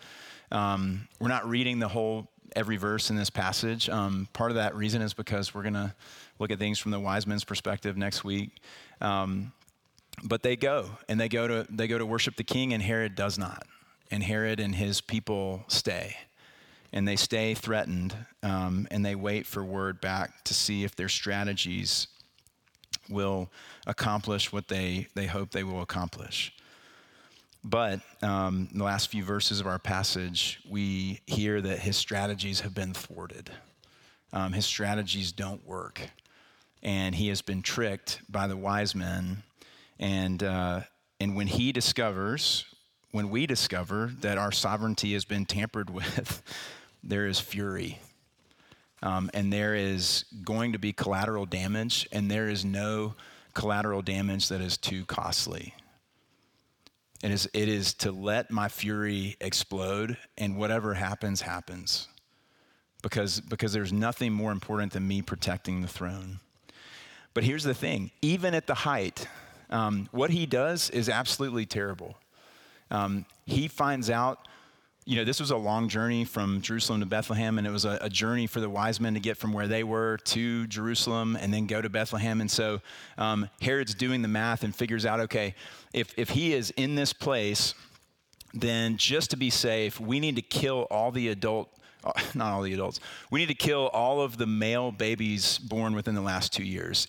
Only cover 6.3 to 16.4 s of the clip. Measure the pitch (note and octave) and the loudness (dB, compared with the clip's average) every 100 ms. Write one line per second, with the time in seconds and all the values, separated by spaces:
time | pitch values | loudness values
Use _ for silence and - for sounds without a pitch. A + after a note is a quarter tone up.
6.3 | - G#2+ G2 G#2 G#2 G#2+ G2+ G2 G2 G#2+ | -6 -2 0 0 0 0 -2 0 0 0
7.3 | G#2 - G2+ G2 G2 G#2 G2 G2+ - G2+ | -2 -2 -4 -2 -2 -2 -2 -2 -2 -2
8.3 | G2 G2+ - - - - - G#2 G2 F#2+ | -4 -4 -10 -20 -20 -20 -4 0 0 0
9.3 | F#2+ G#2+ - _ _ _ _ _ - - | -2 -4 -12 _ _ _ _ _ -12 -4
10.3 | A#2 B2+ B2 C3+ C#3+ F#2+ G#2 - A2 A2+ | 0 2 4 4 2 0 -10 -2 2 2
11.3 | A#2 A#2 A#2 - A2 A2+ A#2 A2+ A2+ - | 2 2 0 -2 -2 0 0 0 0 0
12.3 | - - C3 C3 A2+ G2 A2+ A2 F#2+ G2+ | -2 -2 0 2 2 2 2 0 0 -2
13.3 | F#2+ F2+ - - - - _ _ G#2 F#2+ | 0 -4 -6 -16 -20 -20 _ _ -2 0
14.3 | G#2+ A2 G#2+ G2+ F#2 G2+ G2 - A2 A2 | 2 2 0 0 0 0 0 0 -2 0
15.3 | G2+ F#2+ F#2+ - - - F2 F2+ - - | -2 -2 -4 0 0 0 -2 -6 -10 -16
16.3 | _ | _